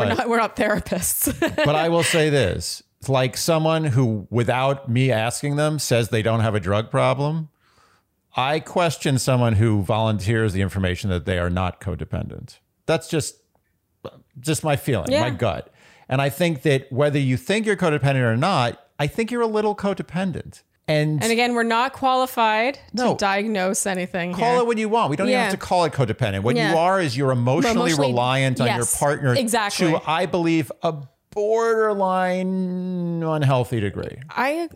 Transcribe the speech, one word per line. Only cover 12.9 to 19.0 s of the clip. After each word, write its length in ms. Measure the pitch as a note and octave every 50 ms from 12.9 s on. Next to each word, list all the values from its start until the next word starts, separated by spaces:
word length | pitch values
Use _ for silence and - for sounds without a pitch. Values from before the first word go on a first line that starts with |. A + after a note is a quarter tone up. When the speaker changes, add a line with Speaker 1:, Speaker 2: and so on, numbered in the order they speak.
| D#3+ E3 -
Speaker 2:
just, 300 | - E3+ D#3 - - - _ _ _ _ _ _ _ _ _ _ _ _ _ - - - - _ _ _ C3+
just 220 | - D#3 D3+ - -
my 120 | D#3 C#3+
feeling, 340 | - - D3+ B2 F#2+ - -
Speaker 1:
Yeah. 100 | C4+ D4
Speaker 2:
my 80 | - B2+
gut. 400 | A2 F2 B2 G#2 D2+ B1 - - _ _ - - - _ _ -
And 120 | B2+ C#3
I 80 | C#3 C#3+
think 320 | - - F3 E3+ D#3+ C3 -
that 280 | D#3 C3+ C3+ - -
whether 260 | C3 A#2+ D3 D3 C#3
you 200 | D3 C3+ C3 C3
think 280 | - - - G3 A3 G#3+
you're 120 | A3 G3+
codependent 440 | - F#3 E3 D3 - C3 C#3 C#3 C3 B2
or 100 | A#2 A2+
not, 440 | A#2 D#3 F#3+ F#3+ C#3 A#2+ A#2 - - - _ _
I 80 | -